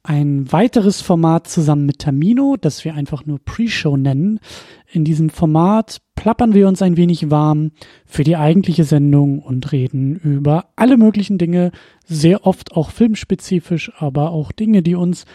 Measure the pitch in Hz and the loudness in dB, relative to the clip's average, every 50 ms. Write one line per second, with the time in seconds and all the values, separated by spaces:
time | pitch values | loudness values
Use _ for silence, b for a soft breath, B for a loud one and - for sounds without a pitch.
0 | - - 151 147 147 143 143 139 135 131 - 165 233 254 - 240 185 202 185 - | -8 -4 -2 -2 0 0 -2 -2 -2 -2 0 0 0 2 2 2 2 2 0 -2
1 | - - 175 165 165 160 165 165 - - - 175 151 151 147 147 143 139 143 - | -2 -2 0 2 2 2 2 0 -2 -4 -2 -2 0 2 2 2 0 -2 -4 -4
2 | - 151 135 139 160 202 240 262 277 277 277 - - 151 - - - 160 156 147 | -4 -4 -2 0 0 0 2 2 0 0 -2 -2 -2 -4 -4 -6 -8 -10 -8 -8
3 | 139 - 156 135 - 151 147 139 - - - - 233 220 - - - 151 139 135 | -8 -8 -8 -10 -8 -8 -10 -10 -10 -10 -6 -6 -4 -4 -4 -4 -2 -2 0 0
4 | 135 139 135 139 170 208 220 208 B B B B B B B B B _ - 170 | 0 0 0 0 0 -2 -2 -4 B B B B B B B B B _ -4 -2
5 | 151 156 160 151 160 156 - - 175 156 151 160 170 190 214 220 220 - - - | -2 0 0 0 0 -2 -2 -2 0 0 2 2 2 2 2 0 -2 -4 -10 -20
6 | _ _ _ - - 208 - - 240 226 202 202 196 196 190 - 196 185 170 165 | _ _ _ -4 -2 -2 0 2 2 2 4 4 4 4 2 2 0 0 2 2
7 | 175 175 170 - 165 147 151 151 151 151 151 151 156 156 b b b b b b | 2 2 0 -2 -2 0 0 2 2 2 0 0 -2 -4 b b b b b b
8 | b _ - - 139 156 170 156 147 156 170 196 185 180 156 170 160 139 151 143 | b _ -4 -2 0 0 0 2 2 2 2 2 2 2 0 0 2 2 2 2
9 | 143 143 143 143 143 143 139 147 - - 127 131 - 147 147 135 127 127 - 135 | 4 4 4 4 2 2 0 -4 -6 -6 -6 -6 -4 -4 -4 -4 -2 -4 -4 -4
10 | 135 135 151 - - 147 143 139 143 147 151 175 - _ _ - 220 254 277 233 | -4 -4 -4 -4 -2 -2 -2 0 0 0 0 0 -2 _ _ 0 2 4 6 6
11 | 220 220 208 208 190 - 202 170 175 170 175 175 180 180 b b b b b b | 6 4 4 2 -2 -2 -2 -2 -2 0 0 0 0 -2 b b b b b b
12 | b - 165 151 151 165 190 - - 190 180 - - - - 165 143 - - - | b -8 -2 0 2 2 2 2 2 -2 -2 -2 -6 -6 -4 -4 -4 -4 0 0
13 | 226 233 214 - - - 196 - - - 190 170 - - 175 156 - - - - | 0 0 0 -2 -4 -6 -6 -6 -4 -4 -4 -4 -2 -4 -6 -6 -6 -10 -10 -8
14 | 156 143 131 147 147 165 175 156 147 - - - 220 220 214 196 160 170 175 175 | -6 -4 -2 -2 -2 -2 -2 -4 -6 -6 -8 -4 0 2 2 2 2 2 0 0
15 | 175 180 175 - b b | -2 -2 -4 -4 b b